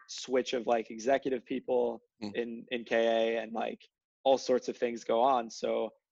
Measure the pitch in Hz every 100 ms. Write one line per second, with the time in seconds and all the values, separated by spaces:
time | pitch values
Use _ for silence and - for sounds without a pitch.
0 | - - - 127 120 131 110 117 107 113
1 | 110 135 139 127 - 127 - 127 120 113
2 | _ - 104 113 120 117 - 123 110 117
3 | 117 113 113 113 110 113 113 - - _
4 | _ _ 135 131 - 127 - 113 120 117
5 | - 113 131 127 113 - 113 113 110 -
6 | _